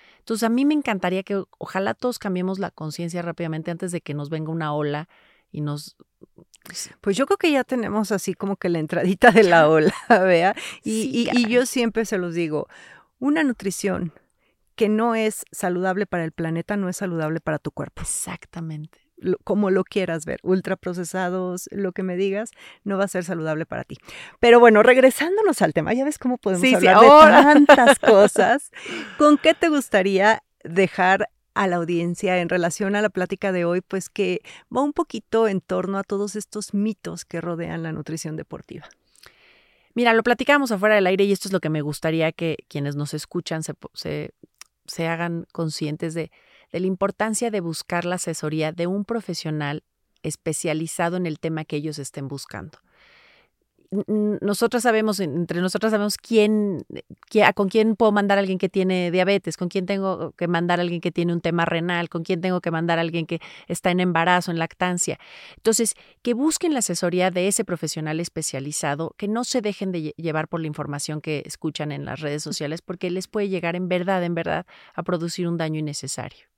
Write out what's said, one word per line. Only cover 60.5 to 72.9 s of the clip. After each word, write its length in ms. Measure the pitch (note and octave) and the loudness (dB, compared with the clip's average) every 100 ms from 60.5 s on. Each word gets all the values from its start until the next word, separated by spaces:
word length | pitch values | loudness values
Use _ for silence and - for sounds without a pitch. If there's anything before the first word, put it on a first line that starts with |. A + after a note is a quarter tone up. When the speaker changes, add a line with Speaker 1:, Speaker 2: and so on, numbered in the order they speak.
| E3+ F3 F3 | -2 0 0
Speaker 1:
a 40 | |
alguien 180 | F3 E3+ | -2 -4
que 100 | F3 | -4
tiene 220 | F3 F3 | -2 -2
un 80 | E3+ | -2
tema 240 | E3 E3+ | -2 -2
renal, 460 | E3 E3 F3 F3 E3+ | 0 -2 -2 -4 -4
con 120 | E3+ | -8
quién 200 | E3 F3+ | -6 -4
tengo 180 | F#3 F3+ | -2 -4
que 100 | F3 | -4
mandar 280 | D#3+ E3+ E3 | -4 -2 -2
a 20 | |
alguien 240 | E3 E3+ | -2 -6
que 160 | D#3 E3 - - - | -6 -8 -10 -20 -10
está 240 | F3 F#3 | -4 -2
en 100 | F3+ | 0
embarazo, 500 | F3+ E3 E3+ F3+ F3+ | 0 0 2 2 0
en 80 | E3 | -4
lactancia. 600 | E3 - F3+ F3 - - - - - - | -6 -4 -4 -2 -4 -6 -14 -20 -20 -4
Entonces, 380 | A3 A3+ A3 - _ _ | -2 0 -2 -4 _ _
que 140 | A#3+ | -4
busquen 400 | A#3+ D#4 - F4 | 0 0 0 -2
la 60 | C#4 | -2
asesoría 500 | - E3+ F3+ F3+ F#3 | -2 -2 -2 0 0
de 180 | F3+ F#3+ | 0 -2
ese 160 | G3 | -2
profesional 560 | G3+ F3 D#3 D#3+ D#3 D#3+ | -4 -4 -6 -6 -6 -6
especializado, 920 | F3 E3 - C3+ C#3 - D3+ D3 E3 - | -6 -8 -8 -8 -8 -6 -4 -4 -6 -6
que 100 | G3+ | -6
no 180 | A3+ | -4
se 180 | B3 B3 | -2 -2
dejen 280 | G#3 - F#3+ | -4 -6 -6
de 100 | F3 | -6
lle-, 120 | D3+ - | -8 -8
llevar 300 | E3 D#3 D#3 | -6 -4 -4
por 120 | E3 | -6
la 60 | D#3 | -8
información 560 | D3+ C#3+ C#3+ - D3+ | -8 -10 -8 -8 -8
que 200 | D#3+ D3 - | -6 -8 -8
escuchan 440 | - D#3 - D3+ | -10 -10 -6 -8
en 140 | C#3+ | -8
las 160 | C#3+ - | -10 -8
redes 220 | D3+ D3+ | -8 -8
sociales, 400 | D3+ - D3 E3 | -8 -8 -8 -8
porque 260 | - | -10